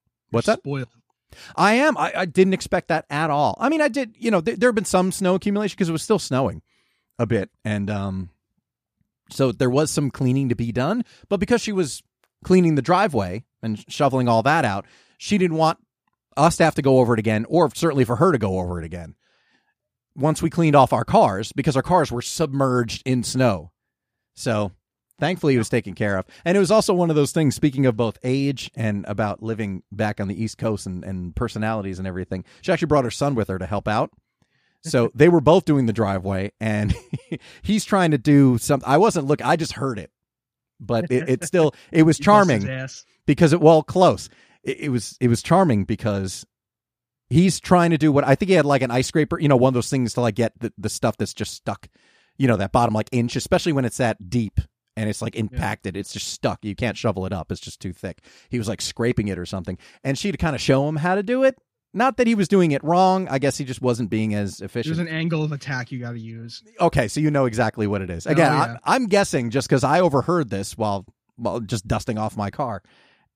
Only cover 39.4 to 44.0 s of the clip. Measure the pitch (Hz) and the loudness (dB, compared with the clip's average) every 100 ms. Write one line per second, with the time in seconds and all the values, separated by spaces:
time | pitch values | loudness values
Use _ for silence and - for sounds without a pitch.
39.4 | 123 165 - - 135 110 82 _ _ _ | 2 0 -2 -6 -6 -6 -12 _ _ _
40.4 | _ _ _ - 95 117 107 127 143 127 | _ _ _ -16 -4 -2 0 0 0 -2
41.4 | 165 185 156 - - 165 160 151 202 208 | 0 2 2 0 -2 4 4 4 6 6
42.4 | 190 117 196 131 131 - - _ - 143 | 6 2 -2 -8 -12 -16 -20 _ 0 4
43.4 | 165 175 156 160 - 185 | 6 6 8 6 4 4